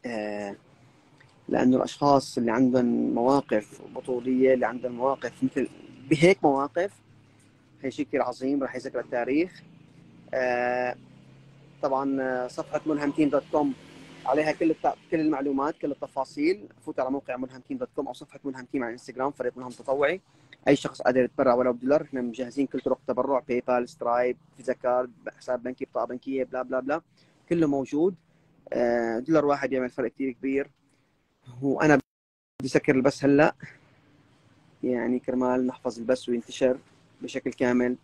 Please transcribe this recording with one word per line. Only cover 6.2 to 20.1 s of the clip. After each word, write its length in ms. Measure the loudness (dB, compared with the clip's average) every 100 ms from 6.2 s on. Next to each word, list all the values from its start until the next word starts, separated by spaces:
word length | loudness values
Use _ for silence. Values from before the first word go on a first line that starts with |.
| 6 6
مواقف، 500 | 4 2 0 -2 -4 -6 _ -20 _ _ _ _ _ _
هي 100 | -10
شيء 140 | -6 -4
كثير 160 | -2
عظيم 420 | -2 -2 -2 -2
راح 120 | -4 -6
يذكر 240 | -8 -8
التاريخ. 640 | -4 -4 0 0 -2 -6 -20 -20 -20 -20 -20 -20 -8
آه، 640 | -2 0 0 0 0 -2 -6 -14 -20 -20 -20 -20 -20 -20 -6
طبعا، 400 | -2 0 0 -2
آه، 260 | -2 -4 -6
صفحة 340 | -8 -6 -6 -2
ملهم 260 | -2 -2
تيم 180 | 2 2
دوت 140 | 2 0
كوم 220 | 0 0 -2 -12 -20 -20 -10 -2
عليها 260 | 0 0
كل 200 | 0 0
الت-، 240 | 2 -2 -4 -4
كل 80 | -2
المعلومات، 580 | 0 0 -2 -2 -2 -4
كل 140 | -8
التفاصيل. 760 | -8 -8 -6 -6 -2 0 -2 -6 -18 -10
فوت 140 | -4
على 120 | -2
موقع 260 | -2 -6 -8
ملهم 240 | -8 -12
تيم 160 | -12 -8
دوت 120 | -8 -6
كوم 120 | -8
أو 60 |
صفحة 260 | -10 -16 -14
ملهم 220 | -12 -12 -8
تيم 180 | -6
على 60 | -6
الانستغرام، 420 | -8 -14 -4 -4
فريق 260 | -2 -6 -6
ملهم 120 | -14
تطوعي. 520 | -12 -4 2 2